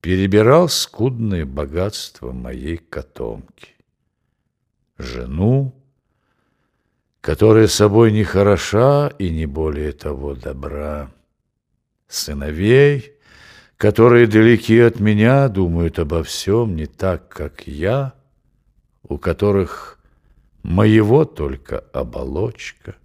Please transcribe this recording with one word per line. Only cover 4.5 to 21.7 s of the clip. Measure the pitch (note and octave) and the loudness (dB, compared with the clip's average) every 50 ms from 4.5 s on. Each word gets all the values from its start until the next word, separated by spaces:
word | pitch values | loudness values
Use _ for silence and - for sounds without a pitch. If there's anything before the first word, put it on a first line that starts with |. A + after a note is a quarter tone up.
| _ _ _ _ _ _ _ _ _ _ | _ _ _ _ _ _ _ _ _ _
Жену, | - A#1+ A#1+ B1 B1 B1 C2+ D#2+ F#2 A2 B2+ C3+ C#3 C3 - _ _ _ _ _ _ _ _ _ _ _ _ _ _ _ _ _ _ _ _ _ _ _ _ _ _ _ _ _ | -14 -12 -10 -10 -10 -10 -6 -2 0 0 2 0 0 -4 -8 _ _ _ _ _ _ _ _ _ _ _ _ _ _ _ _ _ _ _ _ _ _ _ _ _ _ _ _ _
которая | - - D#2 - G#2 A2 A2 A2 A2 G2 | -6 -6 -2 2 4 6 6 6 4 4
собой | - - G#2 G#2 G2 A2 A#2 A2+ | 4 2 2 4 6 4 4 4
не | G#2 G#2+ G#2+ | 4 0 -2
хороша | E2+ - F#2+ G2+ G2+ G2+ E2+ - - - G#2 A#2+ C3+ C#3+ C#3+ D3 C#3+ - - | 0 0 2 2 2 2 0 -2 -2 0 2 2 4 2 2 0 -4 -6 -6
и | G2 F2+ | -6 -4
не | D#2+ D#2 D#2+ | -4 -4 -6
более | D2+ C#2 D#2+ D#2+ D#2 D2 C#2+ D2+ D2+ | -6 -6 -6 -6 -4 -4 -6 -8 -8
того | C#2+ _ - D2+ D2 C2+ C#2+ C#2+ C#2 | -10 _ -10 -10 -10 -8 -8 -10 -10
добра. | C2 C#2+ C#2+ C2+ C2+ C#2+ C#2+ C#2+ D2 D2 D2+ D2+ D2 C#2+ C2+ _ _ _ _ _ _ _ _ _ _ _ _ _ _ _ _ _ _ _ _ | -10 -12 -14 -12 -12 -12 -12 -10 -10 -10 -10 -10 -10 -12 -16 _ _ _ _ _ _ _ _ _ _ _ _ _ _ _ _ _ _ _ _
Сыновей, | - - - - D2 C#2 C#2+ D2 D2+ D#2+ F#2+ G#2+ A#2+ C3+ C#3+ C#3+ D3 C3+ A#2 - _ _ _ _ _ _ - - - - _ _ _ | -12 -12 -10 -10 -10 -8 -8 -8 -6 -2 0 4 4 6 6 4 2 0 -6 -12 _ _ _ _ _ _ -20 -20 -20 -20 _ _ _
которые | _ - G#2+ G#2 - A2+ B2 A#2+ A#2+ A#2+ | _ 0 0 4 6 6 6 8 6 6
далеки | A2 G2+ A2 A2 A#2 A#2+ G#2+ - - A2 A#2 | 6 6 6 6 6 4 4 2 2 4 6
от | A#2+ A#2 A2+ - | 6 4 2 0
меня, | G2+ G#2+ G#2+ G#2 G#2+ A#2+ C3 C#3 C#3 C3+ | 0 0 2 4 4 4 4 4 2 0
думают | G2 F#2+ F#2+ F2 E2 E2+ E2+ E2 - - | 0 -2 -2 0 0 0 -2 -2 -2 -4
обо | E2 C#2+ E2+ E2 D#2+ | -4 -2 -2 -4 -4
всем | - - - - - G2+ A2+ A#2+ A2 F#2 | -4 -10 -10 -4 -2 0 0 0 -2 -4
не | D#2 D#2 | -6 -8
так, | D2 _ _ - F#2+ F2+ E2 _ _ | -10 _ _ -4 -4 -4 -4 _ _
как | - - D#2+ C#2+ _ - - - | -14 -14 -14 -14 _ -16 -18 -16
я, | C#2 D2 D#2+ F#2+ A#2+ C#3 C#3 C3+ - _ _ _ _ _ _ _ _ _ _ _ _ _ _ _ _ _ _ | -12 -6 -4 -4 -4 -4 -6 -8 -12 _ _ _ _ _ _ _ _ _ _ _ _ _ _ _ _ _ _
у | - - C#2+ | -12 -12 -8
которых | - F2+ E2 - G2+ G#2 G2+ G2 F#2 D2+ - - - - - _ _ _ _ _ _ _ _ _ _ _ _ _ _ | -4 -6 -4 -2 0 0 0 0 -2 -4 -8 -16 -18 -20 -20 _ _ _ _ _ _ _ _ _ _ _ _ _ _
моего | - E2+ F#2 G#2+ A2 A2 A2 G#2+ G#2 A#2+ D3 D#3 | -4 -2 2 2 4 4 4 4 4 2 2 0
только | C#3+ - - D2+ C#2 C2 C2 _ - | 0 -4 -8 -8 -8 -8 -12 _ -12